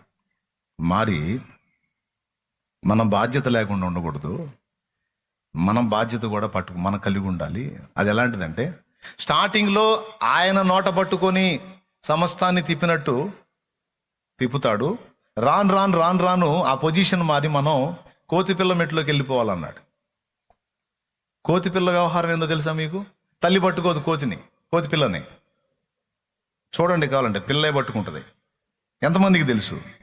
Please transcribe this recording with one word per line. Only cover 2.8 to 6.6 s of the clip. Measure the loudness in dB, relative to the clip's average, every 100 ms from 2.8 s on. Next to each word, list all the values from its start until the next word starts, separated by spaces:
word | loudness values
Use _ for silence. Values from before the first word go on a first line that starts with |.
| 0
మనం | 2 2
బాధ్యత | 2 2 0 0
లేకుండా | 0 0 -2 -4
ఉండకూడదు. | -4 -6 -6 -8 -8 -10 -18 _ _ _ _ _ _ _ _ _ -2
మనం | 0 2 2
బాధ్యత | 0 0 -4
కూడా | -4 -4 -4
పట్టు-, | -4